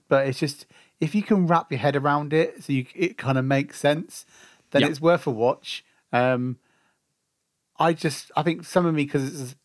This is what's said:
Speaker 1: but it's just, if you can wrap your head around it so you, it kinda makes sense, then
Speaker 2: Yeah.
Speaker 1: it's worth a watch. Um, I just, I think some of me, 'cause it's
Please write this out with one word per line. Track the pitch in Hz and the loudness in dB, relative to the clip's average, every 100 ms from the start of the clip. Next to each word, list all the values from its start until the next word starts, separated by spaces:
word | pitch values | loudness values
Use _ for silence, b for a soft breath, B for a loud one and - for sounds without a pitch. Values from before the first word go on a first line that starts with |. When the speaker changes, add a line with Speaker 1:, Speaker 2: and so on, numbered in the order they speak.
| _ | _
Speaker 1:
but | 135 139 | 2 2
it's | 127 | -2
just, | 151 - - b b b | -6 -6 -18 b b b
if | 156 | -2
you | 214 | -2
can | 202 202 170 | 2 2 4
wrap | 170 - | 2 0
your | 135 | -2
head | 147 143 | 0 0
around | 143 147 147 | 0 0 0
it | 156 160 - | 0 0 -4
so | - | -4
you, | 139 123 - | -4 -4 -4
it | 180 226 | -4 -2
kinda | 131 131 | -2 0
makes | 131 139 143 - | 2 0 -2 -2
sense, | 143 151 - - - b b b _ | 0 0 -4 -16 -20 b b b _
then | 139 | 2
Speaker 2:
Yeah. | 151 | 2
Speaker 1:
it's | 143 | 2
worth | 165 175 151 | 2 2 0
a | |
watch. | 110 120 - - - - _ _ | 0 0 0 -8 -14 -16 _ _
Um, | 120 127 123 123 120 _ _ _ _ _ _ _ _ _ _ _ - | 0 2 0 -2 -8 _ _ _ _ _ _ _ _ _ _ _ -2
I | 165 | 0
just, | 160 160 - - - | 0 -4 -6 -6 -2
I | |
think | 156 165 165 | -2 -4 -2
some | 185 170 | 0 2
of | |
me, | 156 143 | 0 0
'cause | 147 135 165 | -2 -4 -6
it's | 127 135 | -12 -14